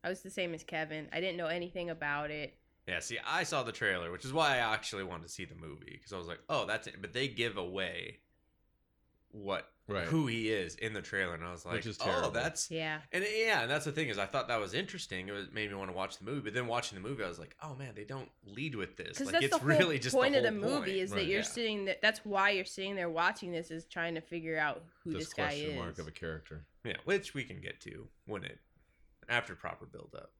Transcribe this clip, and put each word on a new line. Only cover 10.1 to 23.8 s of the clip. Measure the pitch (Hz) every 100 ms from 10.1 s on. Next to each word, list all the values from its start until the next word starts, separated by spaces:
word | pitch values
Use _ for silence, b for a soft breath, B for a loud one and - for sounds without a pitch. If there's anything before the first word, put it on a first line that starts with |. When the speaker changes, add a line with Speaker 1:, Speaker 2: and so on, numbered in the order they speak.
| 160 139
Speaker 2:
he | 113 110
is | 107 87 -
in | 113
the | 107
trailer, | - 98 92
and | 82
I | 85
was | 85
like, | 87 85
Speaker 3:
Which | 110
is | 104
Speaker 2:
"Oh, |
Speaker 3:
terrible. | - - -
Speaker 2:
that's," | 117 143 - -
Speaker 1:
Yeah. | 160 156 156 147
Speaker 2:
and, | 180 202 214
yeah, | 220 196
and | 117
that's | 147
the | 151
thing | 147 151
is | 101
I | 98
thought | 143 120
that | 117
was | 101
interesting. | 113 190 180 - 92 95
It |
was, | 101 98
made | 107 104
me | 98
wanna | 95
watch | 90 98 -
the |
movie, | 98 143
but | 107
then | 113 120
watching | 117 120 98
the | 101
movie, | 135
I | 95
was | 82
like, | 78 -
"Oh, | 156
man, | 131 135
they | 107
don't | 104 135 123 _
lead | 101 104 151
with | 120 92 -
this." | 82 -
Speaker 1:
'Cause | 277
Speaker 2:
Like, |
Speaker 1:
that's | 330 139
Speaker 2:
it's |
Speaker 1:
the | 330
whole | -
Speaker 2:
really | 311 180 143
just | 123
the | 262
Speaker 1:
point | 262 277
of |
the | 240
Speaker 2:
whole | 214
Speaker 1:
movie | 202 294 220
Speaker 2:
point. | 190
Speaker 1:
is | 190
that | 202
Speaker 3:
Right. | 175
Speaker 1:
you're | 196
Speaker 2:
Yeah. |
Speaker 1:
sitting | 220 240 226 208 196
there, | 185
that's | 214 214
why | 208 196 196
you're | 196
sitting | 180 - 196
there | 202 170
watching | 160 175 202 180
this, | 170 170
is | 165